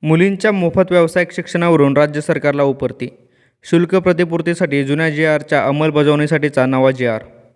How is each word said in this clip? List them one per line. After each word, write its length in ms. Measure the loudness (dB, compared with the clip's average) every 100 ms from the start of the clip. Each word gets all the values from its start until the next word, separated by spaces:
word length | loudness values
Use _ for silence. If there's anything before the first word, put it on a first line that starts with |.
मुलींच्या 500 | 2 2 2 0 -2
मोफत 380 | 0 -2 0 2
व्यावसायिक 420 | 2 2 0 -4
शिक्षणावरून 640 | -6 -6 -2 2 4 4 4
राज्य 240 | 0 -2
सरकारला 420 | -4 -2 -2 0
उपरती. 460 | -2 -2 -6 -6 -12 -12 _ _ _ _
शुल्क 320 | -2 0 2 0
प्रतिपूर्तीसाठी 880 | 0 0 0 -2 -4 -2 -2 -2
जुन्या 260 | -2 -2 -2
जीआरच्या 540 | 0 0 0 0 -2
अंमलबजावणीसाठीचा 1000 | 0 0 0 2 2 2 0 0 0 0 0
नवा 240 | 2 2
जीआर. 300 | 2 -2 -4 -8 -20 _